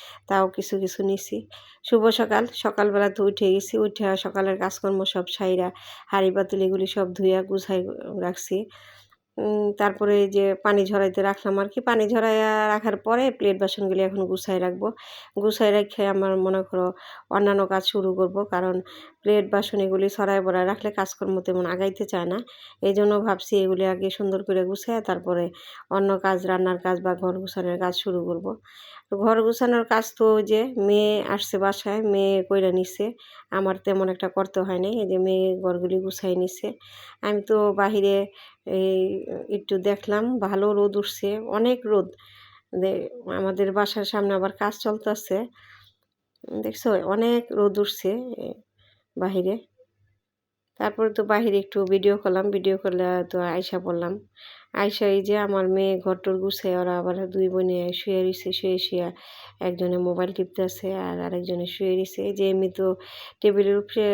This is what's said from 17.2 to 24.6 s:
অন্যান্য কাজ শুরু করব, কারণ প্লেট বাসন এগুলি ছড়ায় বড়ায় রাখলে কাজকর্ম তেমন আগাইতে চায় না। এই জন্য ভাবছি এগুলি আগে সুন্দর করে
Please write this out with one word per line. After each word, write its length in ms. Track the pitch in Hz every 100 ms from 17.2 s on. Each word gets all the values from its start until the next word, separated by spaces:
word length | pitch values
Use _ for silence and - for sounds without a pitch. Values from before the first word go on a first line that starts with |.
| -
অন্যান্য 320 | 190 202 196 190
কাজ 160 | 190 190
শুরু 240 | 208 190
করব, 220 | 185 185 190
কারণ 300 | 202 180 185 185 180 - - _
প্লেট 260 | 202 208 202
বাসন 280 | 208 214 202
এগুলি 260 | 190 190 196
ছড়ায় 320 | 202 196 196
বড়ায় 240 | 185 185 180
রাখলে 240 | 202 208
কাজকর্ম 460 | 208 190 - 190 190
তেমন 240 | 180 180 180
আগাইতে 380 | 180 196 190 196
চায় 200 | 185 175
না। 120 | 196 240 - - -
এই 120 | 196
জন্য 180 | 196 208 208
ভাবছি 320 | 214 190 - 202
এগুলি 260 | 190 185 190
আগে 220 | 185 190
সুন্দর 300 | - 202 190
করে 200 | 202 185